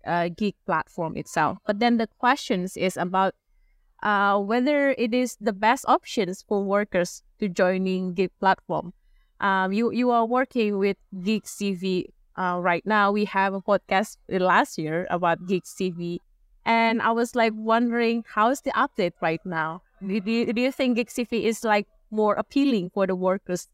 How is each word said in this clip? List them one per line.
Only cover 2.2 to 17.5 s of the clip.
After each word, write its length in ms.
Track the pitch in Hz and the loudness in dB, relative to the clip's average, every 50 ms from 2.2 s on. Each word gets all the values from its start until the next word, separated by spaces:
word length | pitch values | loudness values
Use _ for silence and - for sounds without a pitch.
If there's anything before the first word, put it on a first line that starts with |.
| - 247 269 294 - - 233 180 180 185 - | 2 2 2 2 0 -2 -2 -2 -2 -6 -4
is 220 | - - 185 - - | -2 -2 -2 0 -2
about, 360 | 170 180 185 185 190 190 - _ _ _ _ _ _ _ _ _ _ _ _ _ | -4 -2 0 2 0 0 -2 _ _ _ _ _ _ _ _ _ _ _ _ _
uh, 360 | - 208 208 196 202 202 202 208 | -2 0 2 2 2 2 2 2
whether 520 | 202 196 220 247 254 254 294 285 285 277 262 - | 0 0 0 0 2 2 2 2 2 2 2 0
it 160 | 233 233 226 | 0 0 2
is 240 | 247 254 240 - _ | 0 0 0 -4 _
the 140 | 208 226 208 | -4 -4 -2
best 320 | 190 208 220 247 269 - - | 2 2 2 2 2 2 2
options 560 | 262 349 _ - - - 202 170 190 - - | 2 2 _ -2 -2 -2 -2 -2 -4 -10 -6
for 160 | _ 214 202 | _ -2 0
workers 600 | 196 196 196 202 208 - - 185 175 - - - _ _ _ _ | 0 2 0 0 0 0 0 -2 -2 -2 -4 -16 _ _ _ _
to 100 | 220 202 | -6 -4
joining 640 | 175 - 190 180 190 185 190 185 185 185 185 185 | 0 2 2 2 2 0 0 0 -2 -2 -2 -4
gig 200 | 175 175 190 180 _ _ | -2 -2 -2 -2 _ _
platform. 540 | - 190 190 - _ - 165 156 - 175 - _ _ _ _ _ _ _ _ _ | 2 2 2 2 _ -6 -6 -6 -6 -8 -16 _ _ _ _ _ _ _ _ _
Um, 320 | - 202 190 190 190 190 | -2 0 2 2 0 0
you, 200 | 196 208 233 226 | 0 0 0 0
you 180 | - 233 247 247 | 0 0 2 2
are 160 | 240 233 226 | 4 2 2
working 500 | 226 240 254 269 - - 247 220 208 208 | 2 2 0 0 0 0 0 0 0 0
with 220 | 196 190 202 196 _ _ _ - 185 | 0 0 0 0 _ _ _ -14 -6
Gig 240 | 175 196 220 202 - | -2 -2 -2 -2 -2
C 260 | - - - 202 202 | -8 -10 -6 -4 -4
V, 380 | 196 175 185 190 185 180 - - _ _ _ _ _ | -4 -2 -2 -2 -2 -2 -4 -6 _ _ _ _ _
uh, 220 | - 190 180 180 180 | -4 -4 -2 -2 -2
right 240 | 175 175 175 170 - | 0 0 0 0 0
now. 280 | 190 214 214 202 202 | 0 2 2 4 2
We 120 | 202 208 208 | 2 0 -2
have 300 | 196 - 196 196 196 190 | 0 0 0 0 0 -2
a 80 | 196 | -4
podcast 560 | - - 202 185 _ - 196 190 214 - - _ _ - | 0 0 0 0 _ 0 0 0 0 -2 -8 _ _ -4
last 480 | - 190 185 185 175 208 294 - - | -2 0 2 4 4 4 2 2 -4
year 300 | - 156 151 156 170 185 - | -6 -6 -4 -2 -4 -2 -2
about 380 | - 175 175 170 170 170 180 180 | -4 0 0 0 0 0 -2 -2
Gig 160 | 202 180 - | -2 -2 -2
C 240 | - - - 190 185 | -6 -8 -4 -4 -4
V, 320 | 170 170 175 170 175 - _ _ _ _ _ _ _ _ _ | -4 -6 -8 -8 -8 -8 _ _ _ _ _ _ _ _ _
and 340 | 226 226 226 226 226 233 233 | 0 2 4 4 2 0 0
I 120 | - 220 | 0 0
was, 220 | 226 226 240 233 - | 2 0 -2 -2 0
like, 200 | 247 226 226 | 0 0 0